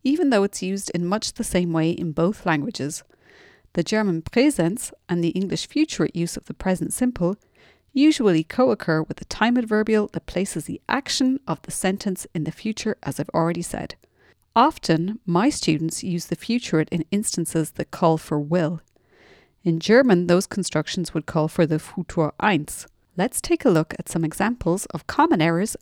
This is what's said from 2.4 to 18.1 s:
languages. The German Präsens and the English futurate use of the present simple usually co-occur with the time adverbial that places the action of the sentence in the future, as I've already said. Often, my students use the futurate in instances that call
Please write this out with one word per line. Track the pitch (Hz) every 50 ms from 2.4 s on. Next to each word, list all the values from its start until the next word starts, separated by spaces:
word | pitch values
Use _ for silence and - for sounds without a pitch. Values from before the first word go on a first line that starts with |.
| -
languages. | 185 160 147 139 240 - - 127 147 156 - - _ _ _ _ _ _ - - - _ _ _ _ -
The | 180 160
German | - 220 214 214 196 170 165
Präsens | 160 - - 240 262 302 - - 165 165 202 247 - - - _ _ -
and | 175 175
the | 170 170 -
English | 185 196 185 160 156 - -
futurate | - 294 311 311 - - 170 - -
use | 170 170 170 - -
of | -
the | - -
present | - - 190 185 170 165 - -
simple | - 247 254 240 - 175 170 202 - _ _ _ _ _ _ _ _ _ _
usually | - 262 285 311 302 - 233 202 170 160 160
co-occur | - - - 254 262 214 - - - 160 156 156
with | - - -
the | -
time | - - - 214 233 240 254
adverbial | 233 220 214 214 214 220 220 214 208 - -
that | 170 -
places | - - 180 196 - - 165 -
the | - - - _ -
action | - 269 277 - - - 262 262 262 269 - -
of | 160 - _
the | -
sentence | - - - 190 196 202 - 208 185 - - - -
in | 170 147
the | 156
future, | - - - 220 220 - - 220 - _ -
as | - - -
I've | - -
already | - 160 165 165 170 170
said. | 180 - - - - - - _ _ _ _ _ _ _ _ _ _ _ -
Often, | 226 247 311 - - - - 165 160 170 190 214 - -
my | 185 170 170 214 294
students | 294 - - - 156 147 160 160 - - -
use | 185 175 175 - -
the | 170
futurate | - - - 226 247 - - - 160 160 -
in | - 170 165 -
instances | - 202 214 - - - 170 - - 165 156 -
that | - - 143 -
call | - - 185 165